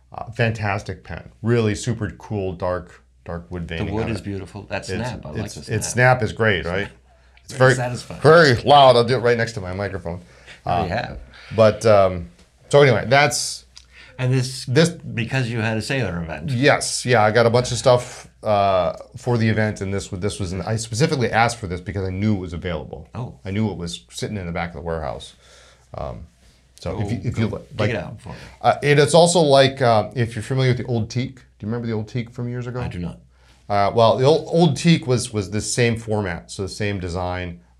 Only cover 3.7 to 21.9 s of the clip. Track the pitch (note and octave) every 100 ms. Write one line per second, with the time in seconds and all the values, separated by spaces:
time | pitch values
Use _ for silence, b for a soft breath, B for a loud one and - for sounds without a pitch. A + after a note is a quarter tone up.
3.7 | E2 G2 G#2 A2+ G#2 G2+ G2 F#2+ G#2 -
4.7 | G2 - F#2+ B2 F#2+ - A2+ G#2+ - -
5.7 | G#2+ - A2 B2+ B2+ G#2 E2+ A2+ F2+ D#2+
6.7 | F#2 G2+ - _ b b b - - C3
7.7 | B2+ B2 A#2+ - - C3+ E3 D3+ G#2+ G#2+
8.7 | C#3+ C3+ A#2+ A#2 B2+ A#2+ A#2+ A2+ - F2+
9.7 | F#2 G2+ F#2 E2+ F2 - B B B -
10.7 | F2 F2 F#2 - B1 - B B G2 A2
11.7 | G#2+ A2+ G#2 F#2+ F2+ E2+ _ _ _ -
12.7 | D3 C#3+ G#2+ G#2+ C3+ D3 - - - -
13.7 | - B B B B B2+ C3 B2+ - -
14.7 | B2+ E3 E3 - A2 A2+ C3+ A2+ A#2 A2
15.7 | A2 G#2 C3+ G2+ F2 D#2+ D2 E2+ A#2+ C#3+
16.7 | A2 - - A#2+ A#2 G#2+ A2 A#2 A#2+ B2+
17.7 | A#2 C3+ A#2+ - - - _ G#2+ G#2 G2
18.7 | F#2 E2+ - - - - A#2+ A2+ G#2 G#2+
19.7 | F#2 F#2+ G2 - F#2+ G2+ - F#2 F#2+ F2+
20.7 | A2 - A2 D#3+ D3 A2 G#2+ A#2 - F#2
21.7 | F2 -